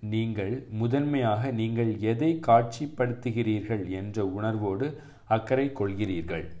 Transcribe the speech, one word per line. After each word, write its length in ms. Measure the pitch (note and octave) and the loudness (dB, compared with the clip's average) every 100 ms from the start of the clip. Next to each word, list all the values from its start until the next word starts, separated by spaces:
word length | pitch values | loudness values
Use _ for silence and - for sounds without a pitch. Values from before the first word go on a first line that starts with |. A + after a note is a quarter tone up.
நீங்கள் 500 | A2 A2 A2+ G#2+ G2 B2 - A2 | -2 0 0 -2 -2 -4 -6 -2
முதன்மையாக 720 | A#2 C3+ D3 C#3+ A#2+ G#2 C3 | 0 2 2 2 2 2 0
நீங்கள் 400 | A#2 A2+ A#2 A#2 G2+ G#2+ | 0 0 2 0 2 0
எதை 180 | A#2 D#3 E3 E3 | 2 2 0 6
காட்சிப்படுத்துகிறீர்கள் 1400 | A#2 A#2+ - D3 - B2 A#2 B2+ A2+ A2 G#2+ G2+ A2 F2+ F#2+ | 6 6 -4 -8 -2 -2 -2 -4 -2 0 0 0 -4 -2 -6
என்ற 260 | G2+ G#2 G2 F#2+ | -6 -2 -2 -2
உணர்வோடு 500 | A2 A2 G#2 F#2+ C#3 D3+ - - - A2 | -2 0 -2 0 -2 -6 -16 -20 0 0
அக்கறை 320 | - C3 C#3 - | 2 2 2 0
கொள்கிறீர்கள். 640 | G2+ G2 G#2 F2 D#2+ E2+ D#2 - | -2 0 -2 -2 -2 -4 -6 -12